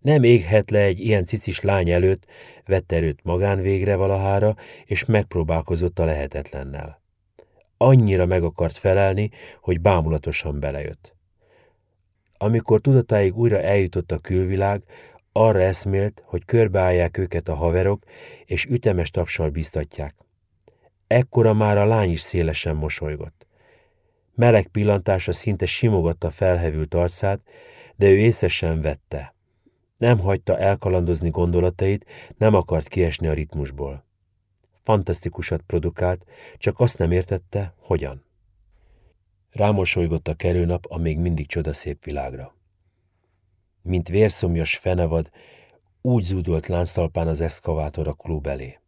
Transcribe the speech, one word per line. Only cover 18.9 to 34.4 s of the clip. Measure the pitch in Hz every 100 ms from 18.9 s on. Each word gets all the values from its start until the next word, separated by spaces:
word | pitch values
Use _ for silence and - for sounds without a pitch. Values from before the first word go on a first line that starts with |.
| 90 80
tapssal | - 82 - 80
biztatják. | 76 80 80 76 - 71 - _ _ _ _ _ _ _ _ _
Ekkora | 120 131 - 110
már | 107 107 101
a |
lány | 101 113 98
is | 80
szélesen | - 92 80 78 - 78
mosolygott. | 76 - 76 76 76 _ _ _ _ _ _ _ _ _ _
Meleg | - 120 110 92
pillantása | 104 104 101 90 95 -
szinte | 87 - 101 92
simogatta | - 117 101 82 82 85
felhevült | - 95 90 85 76 78
arcát, | 87 87 - 98 101 _ - - - - -
de | 98
ő | 98
észre | 110 110 90
sem | - 82 80
vette. | 76 71 _ 71 67 _ _ _ _ _ _ _
Nem | 120 117
hagyta | 92 98 - 92
elkalandozni | 98 98 98 92 87 82 85
gondolatait, | 80 87 87 90 85 98 104 _ - - -
nem | 110
akart | 104 87 82 -
kiesni | - 87 76 82
a |
ritmusból. | 76 76 76 69 69 69 69 _ _ _ _